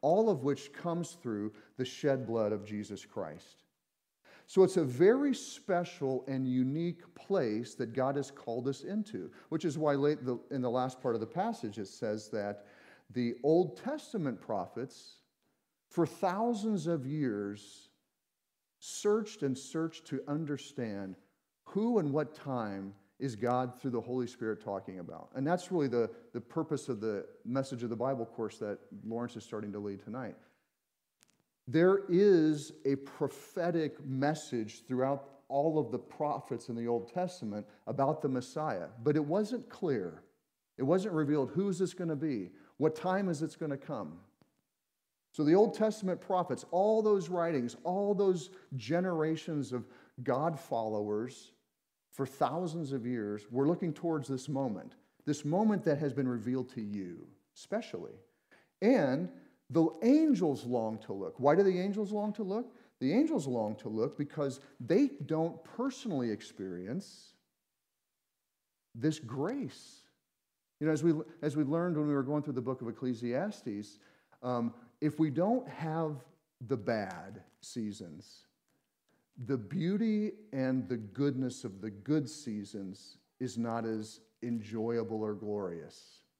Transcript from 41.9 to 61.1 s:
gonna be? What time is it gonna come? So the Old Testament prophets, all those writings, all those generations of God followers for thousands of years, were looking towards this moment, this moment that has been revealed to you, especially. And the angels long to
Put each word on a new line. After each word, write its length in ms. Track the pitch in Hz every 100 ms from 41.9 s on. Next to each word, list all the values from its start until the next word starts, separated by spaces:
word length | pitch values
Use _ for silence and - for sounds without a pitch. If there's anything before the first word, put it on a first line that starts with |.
gonna 220 | - 175 147
be? 340 | 156 123 90 - - _
What 180 | 151 156
time 340 | 185 185 196
is 140 | 156
it 120 | 156 -
gonna 180 | 156 139
come? 400 | - 135 82 85 95 _ _ _ _ _ _ _ _ _ _
So 100 | -
the 120 | 147 180
Old 200 | 220 -
Testament 440 | 220 214 185 175
prophets, 460 | - 185 175 127 -
all 300 | 170 202 220
those 280 | 214 202 165
writings, 480 | 180 165 151 120 -
all 300 | 170 185 202
those 360 | 196 196 185 - - - 131
generations 960 | 107 170 185 170 156 160 - 151 131
of 140 | 123 - - - -
God 360 | 123 127 160 151
followers 920 | - 117 110 107 104 104 123 127 - _ _ _ _ _ _
for 140 | - 135
thousands 640 | - 139 156 180 160 147
of 140 | 135 117
years, 400 | 123 104 104 -
were 180 | 120 139
looking 260 | 175 175
towards 340 | 147 170 156 135
this 220 | 131 127
moment, 460 | 135 135 95 - - _ _ -
this 200 | 147 147
moment 400 | 175 220 202 -
that 120 | 143
has 120 | 151
been 160 | 123 131
revealed 400 | 120 107 127 127
to 80 | -
you, 440 | 104 104 90 82 - - _ -
especially. 560 | - 214 226 - 87 - - _ _ - _ _
And 480 | 202 262 143 - 180 - - _ _
the 180 | 147 160 -
angels 640 | 226 294 320 226 170 131 113
long 320 | 123 110 107
to 80 | -